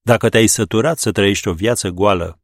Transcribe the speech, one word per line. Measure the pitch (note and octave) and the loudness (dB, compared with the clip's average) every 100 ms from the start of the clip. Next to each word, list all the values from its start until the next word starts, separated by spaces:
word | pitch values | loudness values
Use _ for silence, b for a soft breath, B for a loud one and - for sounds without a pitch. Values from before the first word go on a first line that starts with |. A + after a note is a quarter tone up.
Dacă | - A2+ A2+ | 2 2 4
te-ai | A2+ A2+ | 2 2
săturat | - G#2+ A2 C#3 E3 | 0 -2 0 -2 -2
să | A#2 | -2
trăiești | G#2 G2+ G2+ G#2+ | 0 0 0 -4
o | |
viață | E2 A2 A#2+ G2 | -4 -2 -2 -4
goală | F2+ G#2 F#2 E2+ - | 0 0 0 -4 -12